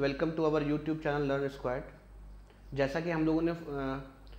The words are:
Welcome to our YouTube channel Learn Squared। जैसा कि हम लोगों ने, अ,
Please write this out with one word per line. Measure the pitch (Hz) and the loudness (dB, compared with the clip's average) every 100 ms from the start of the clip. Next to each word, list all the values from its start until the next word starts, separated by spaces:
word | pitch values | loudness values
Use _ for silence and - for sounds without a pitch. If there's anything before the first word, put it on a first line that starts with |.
Welcome | 139 135 160 160 | 0 2 0 2
to | 160 | 2
our | 151 | 4
YouTube | 147 151 151 156 | 2 0 0 -2
channel | 156 143 143 | 0 0 2
Learn | 139 139 | 2 0
Squared। | 135 127 123 - - - - - - - - - | -2 -4 -4 -6 -14 -20 -18 -18 -18 -20 -20 -6
जैसा | 131 135 165 | 0 0 0
कि | 165 | 0
हम | 165 156 | 2 4
लोगों | 160 | 4
ने, | 165 | 2
अ, | 170 165 143 135 135 143 - - | 0 -4 -4 -2 -4 -6 -14 -18